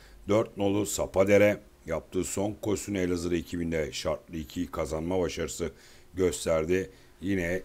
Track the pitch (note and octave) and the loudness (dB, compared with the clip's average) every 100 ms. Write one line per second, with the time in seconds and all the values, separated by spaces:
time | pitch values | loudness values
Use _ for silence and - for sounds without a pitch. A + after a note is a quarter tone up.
0 | - - - G#2 - - G2+ G2 D2+ - | -20 -8 0 2 2 -2 0 0 0 -2
1 | C#2 F2+ G2 G2+ G#2 G2+ - - - D#2+ | 0 2 6 8 6 4 -6 -14 -6 -6
2 | - F#2 F2 - G2+ G#2 G#2+ F#2+ - G2+ | -4 -2 -2 -2 -4 -4 -2 -2 -2 -2
3 | F2+ F2 E2+ E2+ D#2 F2 E2 E2 D2 - | 0 0 0 -2 -2 -4 -2 -2 -2 -4
4 | E2+ D2 - E2 D2 - C3 D#2+ D2+ D#2 | -4 -4 -6 -10 -8 -6 -6 -4 -4 -4
5 | E2 F#2 E2 E2+ D#2 - E2 - - - | -2 0 0 -2 -6 -4 -6 -8 -20 -20
6 | - F2+ F2+ - - D#2+ D#2+ F2+ F#2 - | -10 0 0 2 0 2 2 0 -2 -10
7 | - - F2+ G2 E2+ F#2 | -20 -8 -2 -2 0 -4